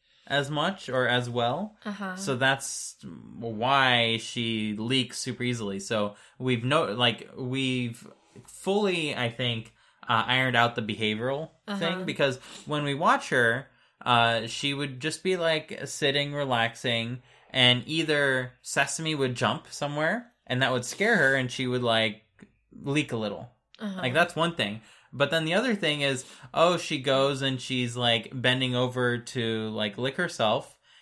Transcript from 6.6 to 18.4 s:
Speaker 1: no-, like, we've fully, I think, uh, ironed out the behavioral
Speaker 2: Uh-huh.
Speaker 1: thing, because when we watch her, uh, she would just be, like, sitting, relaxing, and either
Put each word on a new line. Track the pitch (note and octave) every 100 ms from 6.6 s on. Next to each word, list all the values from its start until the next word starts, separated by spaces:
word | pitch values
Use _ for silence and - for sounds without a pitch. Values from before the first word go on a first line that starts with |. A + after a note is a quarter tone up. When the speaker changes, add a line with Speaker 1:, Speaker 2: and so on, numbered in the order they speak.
Speaker 1:
no-, | B2 D3+ A2+
like, | G#2+ A#2+ A2 - -
we've | B2+ C3+ C3 B2+ A#2+ A2+ - - _ - -
fully, | - - G3+ G#3 F3+ D3+
I | A#2+ A#2+
think, | A#2+ B2 A2+ A2+ _ _ _ -
uh, | A2+ A2
ironed | B2+ C3 A#2+
out | A#2 A#2
the |
behavioral | G#2+ G#2+ G#2+ G#2+ B2 C#3 D#3+ _ -
Speaker 2:
Uh-huh. | G3+
Speaker 1:
thing, | E3 F#3
because | F3 C#3 C#3+ B2+ - - -
when | D3
we | C#3+
watch | C#3 F#3+ C4 -
her, | C3+ A#2 A#2+ - _ _ -
uh, | B2 B2 A#2 A#2 A2
she | - C#3+
would | C#3 C#3+ B2+
just | D3+ D#3
be, | F#3 F#3
like, | E3 D#3 - - C3+
sitting, | - C#3+ C#3+ C#3+
relaxing, | C#3+ C#3 A#2+ A2+ - B2+ A#2 A2+ B2 - _ _
and | C3+ B2 B2 -
either | D#3+ D#3 D3 C#3 C3